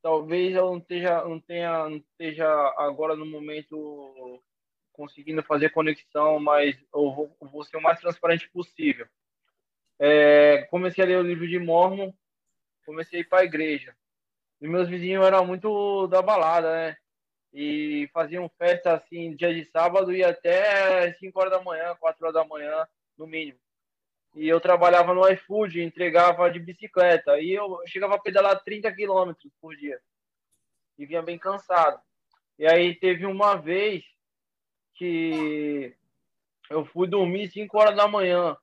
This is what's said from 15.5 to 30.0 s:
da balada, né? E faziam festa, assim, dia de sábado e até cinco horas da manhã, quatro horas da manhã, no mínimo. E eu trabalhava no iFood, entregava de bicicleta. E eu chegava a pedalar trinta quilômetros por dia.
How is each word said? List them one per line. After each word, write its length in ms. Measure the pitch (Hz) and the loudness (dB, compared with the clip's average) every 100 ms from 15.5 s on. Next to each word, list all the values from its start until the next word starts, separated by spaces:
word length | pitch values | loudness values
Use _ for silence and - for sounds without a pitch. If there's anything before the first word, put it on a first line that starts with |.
| 185 214 208 202 196 185 | -4 -4 -4 -2 -2 0
da 140 | 185 | 0
balada, 520 | 185 208 160 170 160 | 2 0 2 0 0
né? 240 | 165 160 156 _ _ _ _ _ | -4 -6 -10 _ _ _ _ _
E 560 | 139 147 151 151 147 143 | -10 -6 -6 -6 -6 -6
faziam 360 | 170 156 175 175 _ | -6 -6 -6 -10 _
festa, 360 | 175 175 175 | 0 0 0
assim, 420 | 160 _ 170 165 | -2 _ -12 -12
dia 180 | 147 175 | -4 -2
de 120 | 165 | -2
sábado 480 | 151 165 170 190 185 | -6 0 2 2 0
e 100 | 185 | 2
até 880 | 180 170 170 180 208 202 190 185 175 | 0 0 0 2 2 2 2 2 0
cinco 260 | 170 190 185 | -4 -10 -2
horas 120 | 185 | 0
da 100 | 185 | 0
manhã, 340 | 180 160 170 170 | -2 -6 -6 -4
quatro 260 | 165 160 | -4 -2
horas 80 | 165 | -2
da 120 | 160 | -2
manhã, 400 | 156 151 147 156 160 _ _ _ | -4 -8 -8 -6 -8 _ _ _
no 80 | |
mínimo. 340 | 160 160 151 127 _ _ _ _ _ _ _ | -12 -10 -12 _ _ _ _ _ _ _ _
E 120 | 151 156 | -6 0
eu 140 | 165 | 2
trabalhava 520 | 180 175 175 175 175 | 4 4 6 6 4
no 140 | 180 190 | 4 4
iFood, 540 | 190 _ 208 208 170 | 4 _ -4 -4 -4
entregava 720 | 170 160 175 165 175 170 175 | -8 -4 2 4 4 4 0
de 80 | 170 | -2
bicicleta. 800 | 170 170 214 185 175 165 147 147 | -14 -18 -6 2 4 4 2 0
E 120 | 160 | 0
eu 280 | 196 202 175 170 | -4 -6 -10 -12
chegava 280 | 190 196 | -8 -4
a 60 | 202 | -2
pedalar 400 | 208 190 196 196 | 0 2 2 0
trinta 300 | - 214 214 | -4 -6 -6
quilômetros 580 | 185 208 190 180 160 143 _ | -6 -2 0 0 -6 -20 _
por 160 | 160 | -20
dia. 240 | 151 147 127 | -14 -14 -14